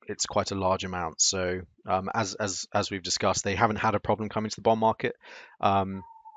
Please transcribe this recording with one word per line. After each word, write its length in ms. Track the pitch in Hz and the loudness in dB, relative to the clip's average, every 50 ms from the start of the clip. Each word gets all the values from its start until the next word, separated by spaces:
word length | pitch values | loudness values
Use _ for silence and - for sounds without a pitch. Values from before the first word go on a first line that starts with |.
| - | -12
it's 200 | - 104 - - | -8 -6 -6 -4
quite 240 | - - 104 95 - | 0 0 0 0 0
a 40 | 101 | 0
large 280 | 98 92 92 95 92 - | 0 2 2 2 2 0
amount. 380 | 92 95 90 87 80 80 - | -4 -4 -4 -4 -2 0 0
So, 400 | - - - 95 92 90 90 92 92 - _ _ - | 0 2 2 2 0 0 0 -2 -4 -10 _ _ -2
um, 220 | 104 92 95 95 98 - | 0 0 0 0 0 0
as, 220 | 113 110 95 - | 0 -2 -2 -2
as, 320 | - 107 98 90 - - - - | -4 -4 -4 -4 -6 -6 -2 0
as 180 | 104 98 - | 0 0 0
we've 100 | 104 95 | -4 -4
discussed, 420 | 85 90 - - - 98 92 - - | -4 -2 -2 2 2 2 2 2 0
they 120 | 101 95 | 0 2
haven't 220 | 90 117 110 107 | 2 2 2 2
had 180 | 101 - 113 104 | 2 0 0 0
a 40 | 101 | 0
problem 300 | - - 107 104 107 104 | 0 0 0 0 -2 -4
coming 200 | - 110 107 107 | -4 -4 -6 -6
to 60 | - | -6
the 60 | - | 0
bond 180 | 107 123 113 110 | 2 2 4 4
market. 360 | 110 113 113 - - 120 - _ - - - - - - - - | 4 2 2 2 -2 -6 -6 _ -14 -20 -20 -20 -20 -20 -4 0
Um, 440 | - 101 98 98 95 95 95 98 101 - - - - - - | 2 4 4 4 2 0 -4 -8 -10 -14 -18 -20 -20 -18 -16